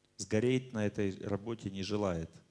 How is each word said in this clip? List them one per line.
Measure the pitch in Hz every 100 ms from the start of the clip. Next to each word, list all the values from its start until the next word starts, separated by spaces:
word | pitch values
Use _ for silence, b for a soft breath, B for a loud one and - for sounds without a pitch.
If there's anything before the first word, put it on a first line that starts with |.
| _ -
сгореть | - 107 120 131 131
на | 113
этой | 104 - 101 95
работе | - 101 107 113 104
не | 98
желает | 95 104 101 85 80 - -